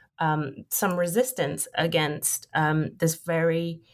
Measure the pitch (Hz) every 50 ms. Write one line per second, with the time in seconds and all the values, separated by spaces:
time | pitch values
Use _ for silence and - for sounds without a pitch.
0 | - _ _ - 170 156 156 156 147 135 - - - - - - 214 190 180 175
1 | 175 175 170 226 254 - - - 156 143 165 156 - - - - 156 170 170 160
2 | 156 147 151 156 - - - - - _ - 156 156 151 156 156 151 - - -
3 | 165 160 160 - - 170 165 165 165 165 165 165 170 170 165 165 - _